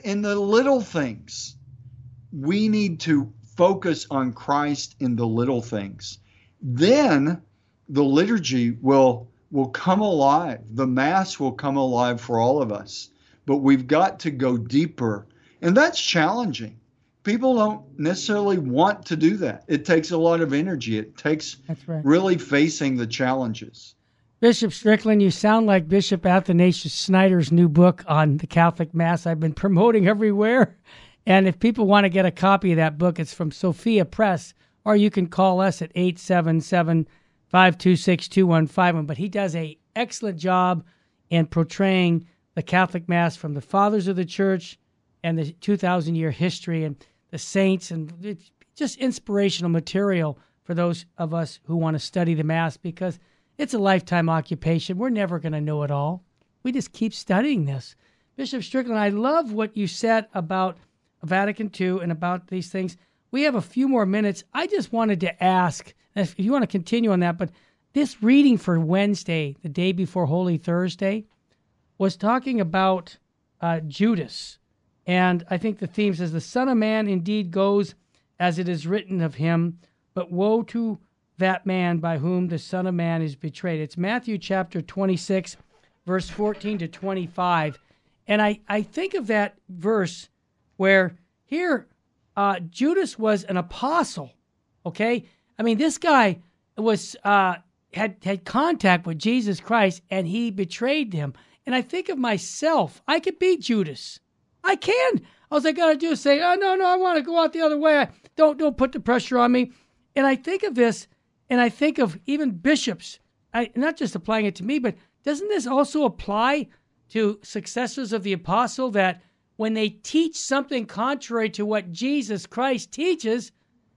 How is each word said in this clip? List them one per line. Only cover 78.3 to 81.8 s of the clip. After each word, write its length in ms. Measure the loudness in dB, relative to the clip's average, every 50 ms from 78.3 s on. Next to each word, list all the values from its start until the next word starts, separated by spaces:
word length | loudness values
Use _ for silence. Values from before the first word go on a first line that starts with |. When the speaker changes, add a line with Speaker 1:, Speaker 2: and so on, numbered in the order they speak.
| _
Speaker 2:
as 220 | -2 -2 0 0 -2
it 80 | -4
is 180 | -4 -4 -4 -4
written 360 | -4 -4 -4 -4 -4 -4 -4
of 140 | -4 -4 -4
him, 440 | -2 -2 0 0 0 0 -2 -4 -8 _ _ _ _ _ _ -8
but 180 | -8 -8 -6
woe 300 | -4 -2 0 2 0 0 -2
to 360 | -4 -6 -4 -4 -4 -6 -8 _ _ _ _ _ _ _
that 280 | -2 0 0 0 -2 -2
man 320 | -4 -2 0